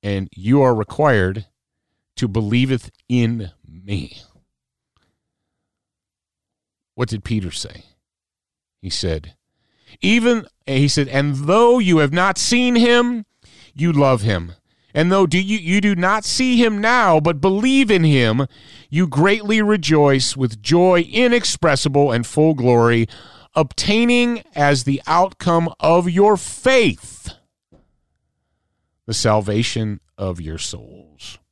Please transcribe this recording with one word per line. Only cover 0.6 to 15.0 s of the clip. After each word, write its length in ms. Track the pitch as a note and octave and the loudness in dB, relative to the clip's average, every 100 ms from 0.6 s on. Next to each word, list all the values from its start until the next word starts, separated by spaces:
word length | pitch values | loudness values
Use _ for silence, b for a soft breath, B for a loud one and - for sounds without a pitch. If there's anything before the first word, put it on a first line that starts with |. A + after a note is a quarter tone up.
are 140 | C3 A2+ | 2 0
required 680 | G#2+ - D3+ A#2 F#2 G2 G2+ _ _ _ _ _ _ - | -4 -2 0 2 0 -4 -12 _ _ _ _ _ _ -8
to 100 | A#2+ | -4
believeth 640 | G2+ G#2 A#2+ C3 C3 - _ _ | -4 -2 0 0 -2 -6 _ _
in 440 | B2 A#2 A#2 F#2 _ _ | -2 0 -4 -10 _ _
me. 580 | D#2+ F#2+ G2+ C2 - - _ _ _ _ _ _ _ _ _ _ _ _ _ _ _ _ _ _ _ _ _ _ _ _ _ _ - | -20 -10 -8 -8 -18 -20 _ _ _ _ _ _ _ _ _ _ _ _ _ _ _ _ _ _ _ _ _ _ _ _ _ _ -8
What 120 | A#2+ | -6
did 160 | A2 | -6
Peter 280 | - A2 F#2 | -4 -6 -4
say? 340 | - - - - _ _ _ _ _ _ _ _ _ | -10 -14 -16 -20 _ _ _ _ _ _ _ _ _
He 80 | F#2+ | -10
said, 460 | - F#2 D#2 D2+ _ _ b b b b b | -6 -4 -6 -8 _ _ b b b b b
"Even," 460 | F#3+ A3+ A#3 A#3 F#3 _ - | 0 2 2 0 -4 _ -6
he 240 | C3+ C#3+ | 0 0
said, 180 | D3+ C#3 | 0 -2
"and 280 | C3+ C#3+ C3+ C#3+ | -2 -2 -4 0
though 320 | G3 A#3+ B3 | 2 4 4
you 200 | F#3+ E3 | 2 2
have 120 | C#3+ | 2
not 260 | E3 F#3 F#3 | 0 -2 -2
seen 380 | - A#3+ B3 A#3+ | -2 0 2 2
him, 500 | A#3+ A#3+ A#3+ A#3+ G#3+ b b b b | 4 2 0 -4 -10 b b b b
you 200 | - E3 | -4 0
love 280 | D3 C#3 B2+ | 2 2 2
him. 320 | G#2 F#2+ E2+ F2 _ _ _ | 0 -2 -6 -16 _ _ _
And 160 | C#3+ | -2